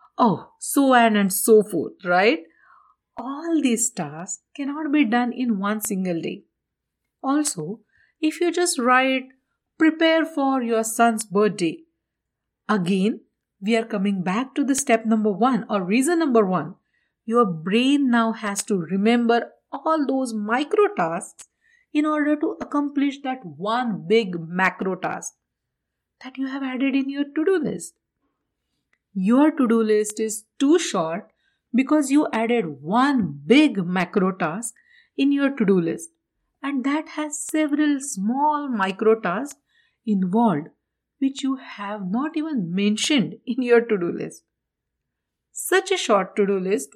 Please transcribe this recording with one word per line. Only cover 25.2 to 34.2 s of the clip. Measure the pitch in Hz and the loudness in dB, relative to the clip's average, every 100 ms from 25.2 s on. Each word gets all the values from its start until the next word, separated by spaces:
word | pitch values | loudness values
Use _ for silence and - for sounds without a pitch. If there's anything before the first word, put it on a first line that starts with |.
| - - _ _ _ _ _ _ _ _ | -12 -18 _ _ _ _ _ _ _ _
that | 262 262 | -16 -8
you | 269 | -6
have | 269 | -6
added | 262 254 269 277 | -6 -2 0 0
in | 277 | -2
your | 277 | -4
to-do | 285 311 320 370 | -4 -2 2 2
list. | 233 175 - - _ _ _ _ _ _ _ _ _ _ _ | 0 -6 -12 -20 _ _ _ _ _ _ _ _ _ _ _
Your | 196 190 254 302 | -4 2 4 4
to-do | 302 240 226 | 4 2 2
list | 214 214 214 - | 4 2 0 -4
is | 220 208 - _ | -6 -6 -14 _
too | 277 339 | 2 4
short | - 196 160 180 - _ _ _ _ | 2 -2 -4 -6 -10 _ _ _ _
because | 233 269 302 262 | -2 2 2 4
you | 285 - | 2 2
added | 226 233 240 180 135 | 0 0 0 0 -6
one | 151 226 269 269 170 143 151 | -2 2 2 2 -2 -4 4
big | 269 302 196 | 6 6 2
macro | 175 185 180 214 | -2 -2 0 0